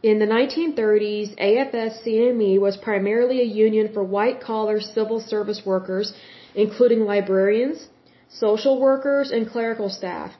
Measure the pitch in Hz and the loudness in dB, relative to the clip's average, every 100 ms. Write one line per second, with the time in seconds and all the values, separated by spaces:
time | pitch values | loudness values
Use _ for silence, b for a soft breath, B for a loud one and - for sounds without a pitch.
0 | 226 214 214 233 269 320 330 294 214 214 | 2 2 2 2 0 -2 -2 0 2 2
1 | 208 208 208 - 202 233 269 233 220 226 | 0 -4 -6 -2 2 2 0 -4 -6 -6
2 | 233 220 240 240 202 190 196 196 - 202 | -2 2 2 2 2 4 2 -2 -2 -2
3 | 196 220 247 254 240 208 220 214 214 214 | 0 0 2 0 0 2 4 4 0 -2
4 | 190 202 226 262 - 220 214 214 208 226 | -4 0 -2 -2 -6 -4 -2 -2 -2 -4
5 | 214 226 220 214 208 208 196 190 185 190 | -2 -4 -4 -6 -4 -6 -2 -4 -2 -4
6 | 208 B B B B 196 214 - 247 233 | -6 B B B B -2 -2 4 4 4
7 | 214 202 190 190 196 220 262 320 - _ | 2 0 0 2 2 2 0 -4 -14 _
8 | b b b - 214 214 269 262 269 269 | b b b -4 0 2 2 2 2 2
9 | 277 277 277 233 220 233 226 220 202 190 | 0 0 0 -2 -4 -4 -4 -4 -6 -6
10 | 185 170 156 | -10 -8 -12